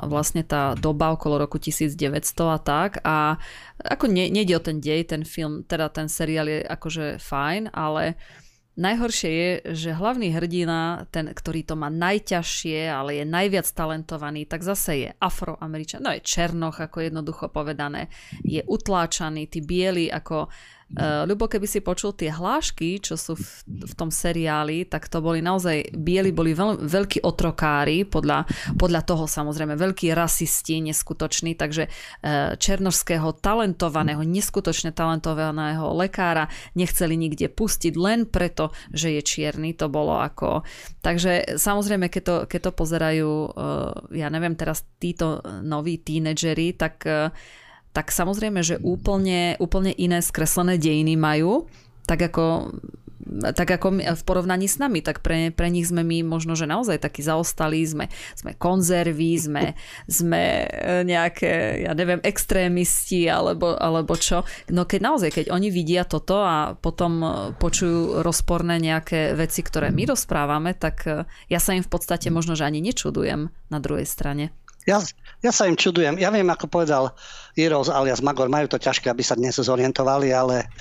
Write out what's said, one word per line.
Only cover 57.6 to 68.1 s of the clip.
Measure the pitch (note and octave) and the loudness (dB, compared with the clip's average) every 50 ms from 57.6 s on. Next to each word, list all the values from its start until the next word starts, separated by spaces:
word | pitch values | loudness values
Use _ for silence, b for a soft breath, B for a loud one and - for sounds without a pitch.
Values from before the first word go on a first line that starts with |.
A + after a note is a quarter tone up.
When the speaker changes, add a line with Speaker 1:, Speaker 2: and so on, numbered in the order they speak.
| E3 D#3 D#3 D#3+ E3 | 0 0 2 2 0
Speaker 1:
sme, | D#3 D#3 D3+ - - B B B B B - | 0 -2 -4 -6 -6 B B B B B -12
sme | - - - | -12 -12 -8
konzervy, | - - F3 F#3 F#3+ F3+ E3 F#3 F3 F3 E3+ D#3+ D3 E3 E3 E3+ E3 | -2 0 2 4 4 4 4 4 4 2 2 2 2 2 2 2 2
sme, | E3 D3+ D3 C#3+ C#3+ D3 D3 B B B B B B | 0 -2 0 0 0 -2 -2 B B B B B B
sme, | - - B2 E3+ E3+ E3+ E3+ F3 F3 - - - - | -4 -2 0 2 2 4 4 2 2 2 0 0 -2
e, | - - - - F3+ F3+ F3+ | -4 -4 -2 0 0 2 2
nejaké, | F3+ F3+ E3+ E3+ E3+ E3+ - - - E3+ E3 - - - - - E3+ | 2 2 2 2 0 0 0 0 2 2 2 2 0 0 -2 -2 -2
ja | - | 0
neviem, | D3+ F3+ F3 F3+ F3 - | 0 2 2 0 2 0
extrémisti | G#3 G3+ - - - G3 F#3+ F#3 F3 F3 F3+ F3+ - - - - - F#3+ F3+ E3+ | 0 0 0 -2 2 2 2 4 4 2 2 2 2 2 0 0 0 2 2 4
alebo, | E3 D#3+ E3+ E3+ - F3 D#3+ F3 E3+ E3 | 4 2 2 2 2 0 2 0 0 0
alebo | - - E3 D#3+ E3 D#3 D#3+ E3+ | 2 0 2 2 2 2 0 0
čo. | E3 - - - F3 F3 B B B B - | 0 2 2 2 2 0 B B B B 0
No | E3+ F3 F3 | 2 2 2
keď | - - F#3+ G3 | 2 2 2 2
naozaj, | B3 D#4 C#4 F3+ D3+ - - D3+ | 2 2 4 2 2 2 0 0
keď | - | 0
oni | F3+ F3+ G3 G#3 F#3 | 2 2 2 2 2
vidia | F3+ E3 D3+ F3 F3+ F3 | 0 2 2 2 2 2
toto | - - D#3 - - F#3 G3+ | 2 -2 -2 0 2 2 4
a | G#3 F#3 D#3+ D3+ D3+ - - - | 4 4 2 2 0 -2 -4 -4
potom, | - E3 E3 - F3+ E3+ E3 E3 E3 | -4 -4 0 0 2 2 2 2 0
e, | D#3+ - - G2 G#2 - - | 0 -2 -2 -4 -4 -2 0
počujú | - E3+ - - F#3 F3 E3+ E3+ E3 - | 2 2 2 2 2 2 2 2 2 2